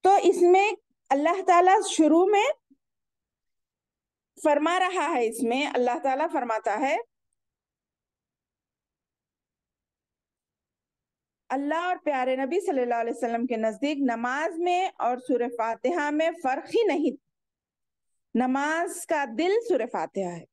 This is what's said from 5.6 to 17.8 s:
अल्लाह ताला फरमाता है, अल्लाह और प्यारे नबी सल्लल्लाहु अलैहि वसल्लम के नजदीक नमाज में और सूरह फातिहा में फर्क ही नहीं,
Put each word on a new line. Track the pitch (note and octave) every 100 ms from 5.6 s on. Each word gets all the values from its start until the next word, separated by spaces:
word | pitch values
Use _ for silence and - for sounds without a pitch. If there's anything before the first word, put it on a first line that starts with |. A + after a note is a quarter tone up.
| D4
अल्लाह | - B3 A#3+
ताला | C4+ C4 D#4+
फरमाता | D4+ A#3+ E4 E4 D#4
है, | C#4 E4+ A#4 _ _ _ _ _ _ _ _ _ _ _ _ _ _ _ _ _ _ _ _ _ _ _ _ _ _ _ _ _ _ _ _ _ _ _ _ _ _ _ _ _ _ _ _
अल्लाह | C4 C#4+ D#4+ F4+
और | F4+
प्यारे | - C4+ B3+ C4
नबी | C4+ F4
सल्लल्लाहु | F#4+ C#4 A#3+ A#3
अलैहि | A#3 A#3
वसल्लम | A#3+ A#3 A#3
के | A3+
नजदीक | A3 G#3 C#4+ D4
नमाज | C4+ A3+ B3 C4+ E4 E4
में | F4 F4+ F#4+ -
और | A#3 B3
सूरह | B3+ B3 A#3 A#3+
फातिहा | A3+ A3+ B3+ E4+ D4
में | D4+ D#4+
फर्क | E4+ C4 C4+ -
ही | F#4+
नहीं, | G#4+ D4 C#4+ - _ _ _ _ _ _